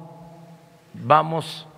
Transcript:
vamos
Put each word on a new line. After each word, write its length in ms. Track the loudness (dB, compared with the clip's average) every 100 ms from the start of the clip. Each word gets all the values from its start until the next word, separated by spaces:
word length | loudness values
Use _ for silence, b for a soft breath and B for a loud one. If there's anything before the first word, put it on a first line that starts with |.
| -18 -18 -20 -20 -20 -20 -20 -20 -18
vamos 720 | -8 6 6 6 -2 -4 -10 -16